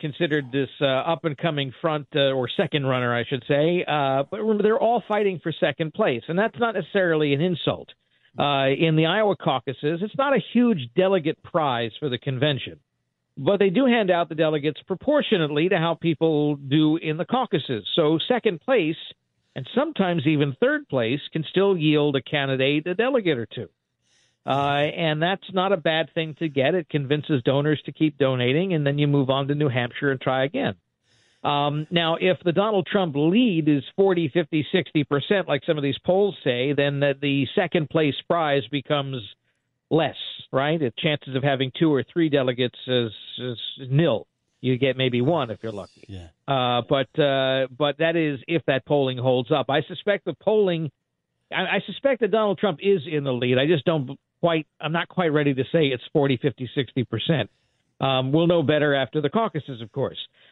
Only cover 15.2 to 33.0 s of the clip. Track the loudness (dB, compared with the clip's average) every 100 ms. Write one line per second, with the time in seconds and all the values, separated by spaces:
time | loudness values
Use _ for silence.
15.2 | 2 0 0 0 0 2 0 0 -2 0
16.2 | 2 2 0 -2 0 2 4 2 -2 -6
17.2 | -2 -2 0 -4 -2 -6 -2 0 2 0
18.2 | 0 0 0 -2 0 0 0 -4 -12 -20
19.2 | _ _ _ -14 -6 -2 -2 0 0 2
20.2 | 2 2 0 0 0 0 -2 -2 -2 -2
21.2 | -6 -8 -4 0 2 2 2 4 2 0
22.2 | -2 -2 -2 0 2 0 -2 -2 0 0
23.2 | 0 -2 -4 -10 -12 _ _ _ _ _
24.2 | _ _ -4 0 0 0 0 0 -2 0
25.2 | 0 -2 -4 -2 0 0 0 0 -2 -4
26.2 | -6 -4 -4 0 2 0 -2 -4 -2 -2
27.2 | 0 0 2 2 2 -2 -4 -2 -2 2
28.2 | 0 2 2 0 0 0 0 0 2 2
29.2 | 2 0 0 0 0 0 -4 -2 -2 0
30.2 | 0 0 -2 -2 -4 -6 _ _ _ _
31.2 | _ _ -2 0 0 -2 -2 0 0 0
32.2 | 0 0 0 0 0 0 0 0